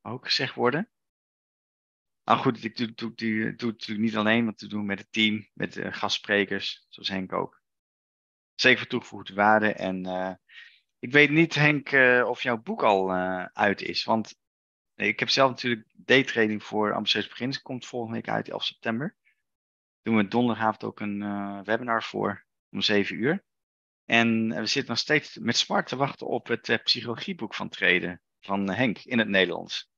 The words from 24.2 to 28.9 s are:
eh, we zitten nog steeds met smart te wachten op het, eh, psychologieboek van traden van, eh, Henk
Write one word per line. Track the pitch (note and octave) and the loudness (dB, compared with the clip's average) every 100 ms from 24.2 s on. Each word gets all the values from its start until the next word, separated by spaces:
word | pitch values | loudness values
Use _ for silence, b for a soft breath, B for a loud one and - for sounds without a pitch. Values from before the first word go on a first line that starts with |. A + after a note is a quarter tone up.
| A#2 A2+ A2+ | 4 2 0
eh, | G2 | -2
we | G#2+ | -2
zitten | C#3+ C3 | -2 -2
nog | A2+ | -4
steeds | - D3+ - - | 0 0 0 -8
met | A2 A#2 | -2 0
smart | - G3+ E3+ | 0 0 -2
te | B2+ | -2
wachten | C#3 - - | -2 -2 -6
op | A#2+ - | -6 -4
het, | A#2 - | -6 0
eh, | A#2 | -2
psychologieboek | - B2+ A#2 A2+ - F3 A2 | 0 -2 -2 -8 -8 -8 -8
van | - F#2+ | -8 -10
traden | - F#2 F2+ F2+ F2+ _ _ | -2 2 2 0 -8 _ _
van, | - G2 G2 | -6 -4 -2
eh, | F#2+ | 0
Henk | B2+ | -2